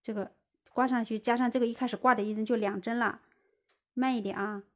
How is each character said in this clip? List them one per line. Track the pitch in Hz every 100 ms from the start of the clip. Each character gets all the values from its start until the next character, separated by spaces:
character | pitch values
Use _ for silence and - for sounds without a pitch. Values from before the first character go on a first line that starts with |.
这 | -
个 | 208 190 _ _ _ _
挂 | -
上 | 254 254
去， | 220 214
加 | 240
上 | 240 247
这 | 254
个 |
一 | 233
开 | 233 254
始 | 202
挂 | 220
的 | 214
一 | 208
针 | 214
就 | 220
两 | 233 202 202
针 | 220 233
了， | 220 - _ _ _ _ _ _ _
慢 | - 262
一 | 247
点 | 196 190
啊 | 202 208 202